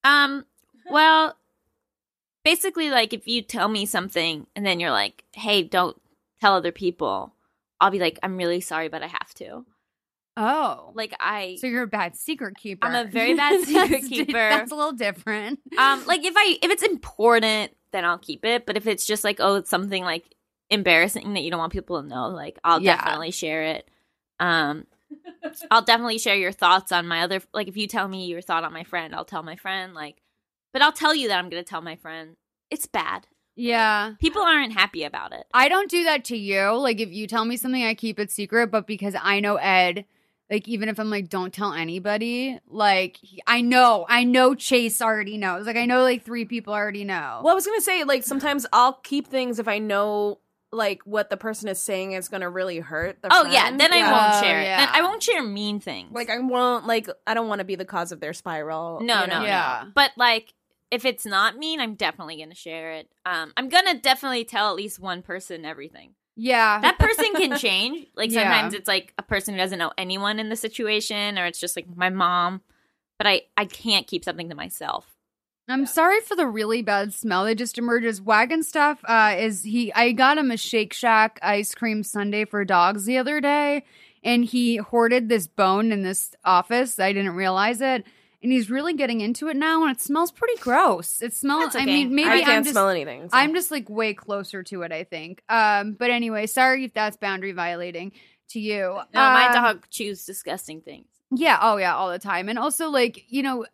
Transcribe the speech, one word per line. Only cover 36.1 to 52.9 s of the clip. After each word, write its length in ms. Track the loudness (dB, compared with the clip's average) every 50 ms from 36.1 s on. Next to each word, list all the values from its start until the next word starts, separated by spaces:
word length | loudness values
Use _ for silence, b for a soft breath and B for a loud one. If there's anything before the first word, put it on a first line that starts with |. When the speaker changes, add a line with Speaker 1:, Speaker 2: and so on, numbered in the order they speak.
| 0 0 -2
Speaker 2:
to 120 | -6 -8
you. 340 | -6 -4 -2 0 2 2 2 2
Like, 240 | 2 0 0 0 -2
if 80 | -4 -6
you 160 | -6 -10 -8
tell 160 | -4 -2 -2 -2
me 140 | -2 -4
something, 260 | -4 -4 -4 -2 0 0
I 100 | -2 -2
keep 240 | -4 -6 -6 -4 -4
it 120 | -6 -6
secret. 360 | -4 -8 -6 0 2 0 2 2
But 160 | 0 -4 -2
because 280 | -4 -8 -6 -6 -6 -6 -2
I 180 | 0 0 0 2
know 140 | 2 0 0
Ed, 480 | 0 2 4 4 4 4 4 0 -4 -10 _ _ _ _ _ _ _ _ _
like, 160 | -6 -6 -4
even 220 | -4 -6 -4 -4 -4
if 100 | -4 -4
I'm 100 | -4 -4
like, 180 | -4 -4 -6 -4
"Don't 240 | -6 -6 -6 -6 -6
tell 200 | -6 -6 -4 -4
anybody," 840 | -6 -6 -6 -8 -6 -4 -2 -2 -2 -2 -4 -4 -4 -6 -6 -8 -10 _
like, 500 | _ -4 2 4 4 4 4 0 -2 -8
he, 220 | -18 _ -20 -20 -6 -2
I 160 | -2 0 0
know, 440 | 2 4 6 6 8 6 6 4 2 2
I 140 | 2 4 4
know 320 | 4 4 6 6 6 4
Chase 440 | 2 -2 2 2 2 2 0 -2 -2
already 360 | -2 0 -2 -2 -4 -8 -8
knows. 280 | -6 -4 -4 -4 -4 -6
Like, 80 | -4 -2
I 80 | -2 0
know, 160 | 2 4 4 4
like, 200 | 4 2 0 _
three 220 | -8 -8 -8 -6
people 280 | -6 -6 -8 -6 -4 -4
already 300 | -2 -2 -4 -6 -6 -6
know. 380 | -6 -6 -6 -6 -8 -8 0 2
Speaker 3:
Well, 80 | 4
I 40 | 4
was 100 | 4 2
gonna 140 | -2 -2 -2
say, 220 | 0 0 0 0 2
like, 200 | 0 0 0 0
sometimes 420 | -4 -6 -2 -2 -2 -2 -2 -2 2 4
I'll 200 | 4 4 4 2
keep 340 | _ -8 -6 -6 -6 -4
things 320 | -4 -4 -4 -2 -2 -4 -4
if 80 | -2
I 100 | -2 -2 -2
know, 600 | -2 0 0 0 0 0 0 -2 -2 -2 -4 _ _ _ _ _ _ _
like, 300 | -4 -2 -2 -2 -2 -4 _
what 260 | -4 -2 -2 -2 -2
the 80 | -4
person 300 | -6 -6 -8 -8 -6 -6
is 120 | -6 -6 -4
saying 320 | -4 -4 -4 -4 -4 -6 -6
is 160 | -8 -8 -8
gonna 200 | -8 -8 -8 -6
really 300 | -6 -6 -6 -4 -6 -8
hurt 420 | -8 -6